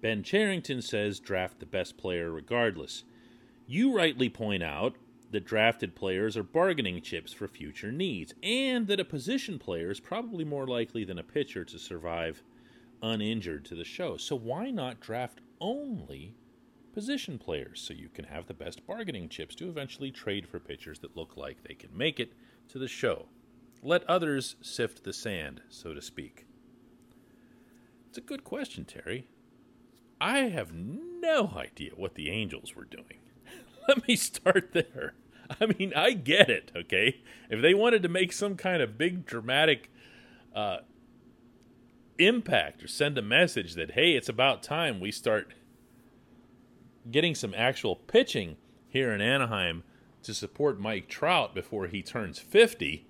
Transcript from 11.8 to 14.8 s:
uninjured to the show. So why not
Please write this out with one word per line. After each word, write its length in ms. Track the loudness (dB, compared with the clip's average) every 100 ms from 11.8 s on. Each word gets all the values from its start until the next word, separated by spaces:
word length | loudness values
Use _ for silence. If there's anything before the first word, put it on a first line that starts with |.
| -10 -8 -4 -2 -2 -6 -16 -20 -20 -20 -20 -8
uninjured 600 | -4 -2 0 -2 -4 -8
to 120 | -10 -12
the 100 | -10
show. 320 | -6 -6 -6
So 180 | -6 -6
why 360 | -4 -6 -4
not 280 | -4